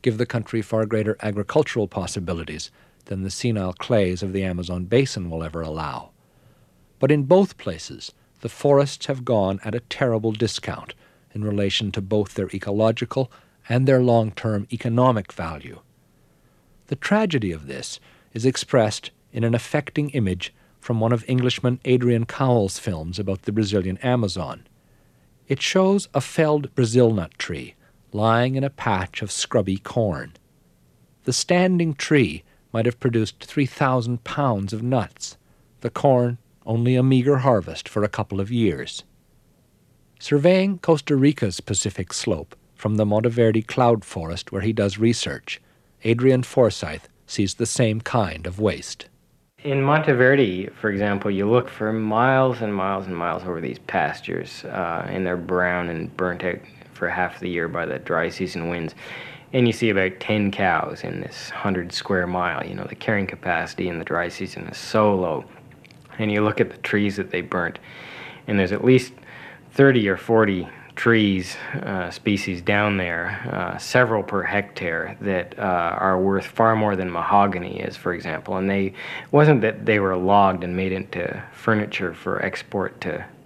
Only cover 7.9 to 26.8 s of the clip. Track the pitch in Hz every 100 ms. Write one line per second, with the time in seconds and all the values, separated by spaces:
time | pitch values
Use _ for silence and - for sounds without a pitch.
7.9 | 67 - _ _ _ 117 - 143 143 143
8.9 | - - 135 123 113 95 98 110 113 -
9.9 | - 131 113 110 110 113 - - - -
10.9 | - _ _ _ 107 104 101 101 - 107
11.9 | 104 98 107 101 - 104 98 - 101 110
12.9 | 113 120 - 131 - _ _ - 120 135
13.9 | 131 127 117 110 - 113 104 101 117 120
14.9 | 117 127 113 95 - 85 78 - - _
15.9 | _ _ _ _ _ _ _ _ _ _
16.9 | 139 - 208 214 151 104 80 69 67 -
17.9 | - _ _ _ 117 120 - - 131 107
18.9 | - - _ _ - 117 117 - 151 143
19.9 | - 147 139 101 90 - _ _ _ -
20.9 | 113 113 120 110 127 127 - 123 127 -
21.9 | 123 123 117 117 - 135 120 98 - -
22.9 | 87 80 92 98 95 - 104 104 101 92
23.9 | 95 127 127 104 90 76 62 _ _ _
24.9 | _ _ _ _ _ _ 139 - 190 190
25.9 | 196 - 143 - - 156 151 139 -